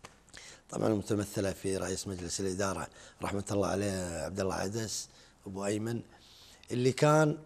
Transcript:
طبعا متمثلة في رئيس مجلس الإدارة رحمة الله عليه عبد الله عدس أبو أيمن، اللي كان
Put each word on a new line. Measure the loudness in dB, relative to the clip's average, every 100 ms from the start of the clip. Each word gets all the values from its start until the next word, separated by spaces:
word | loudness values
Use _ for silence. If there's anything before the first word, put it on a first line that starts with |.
| -20 -20 -20 -20 -18 -20 -8
طبعا | 0 2
متمثلة | 2 0 -2 -2 -2 -2
في | -2 -2 -2
رئيس | -2 -4 -6
مجلس | -8 -6 -4
الإدارة | -2 0 -2 -2 -6 -12 -20 -8
رحمة | -4 -4 -2
الله | 0 2
عليه | 2 0 -2 -4 -4
عبد | -4 -2
الله | -2
عدس | -2 -2 -4 -4 -6 -10 -14 -20 -18 -12
أبو | -4
أيمن، | -2 0 -2 -4 -8 -18 -20 -20 -20 -20 -6
اللي | 2 2
كان | 6 8 8 6 4